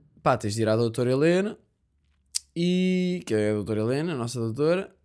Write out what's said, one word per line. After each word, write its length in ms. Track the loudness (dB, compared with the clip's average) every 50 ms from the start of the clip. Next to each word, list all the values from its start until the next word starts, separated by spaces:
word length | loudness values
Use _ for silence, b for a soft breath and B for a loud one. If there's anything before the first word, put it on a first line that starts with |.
| -20 _ _ -2 2
"Pá, 140 | 2 2 2
tens 180 | 0 -2 -2
de 60 | 0
ir 80 | 2 2
à 60 | 4
doutora 360 | 4 2 0 0 0 0 2
Helena, 460 | 2 4 4 4 4 2 2 -2 -6 -10 _ _ _ _ _ _ _ _ _ _ _ _ _ _ -12 -12 -12 _ -6 -2
e, 600 | 0 0 2 2 2 0 0 0 0 -2 -4 -6 -4
que 80 | -2 -2
é 180 | 0 0 0
a 20 | -2
doutora 260 | -2 -4 -4 -4 -2
Helena, 320 | -2 -2 -2 -2 -2 -4
a 60 | -4 -4
nossa 200 | -6 -6 -6 -4
doutora, 560 | -4 -4 -2 0 0 0 0 0 -2 -8 -14 _ _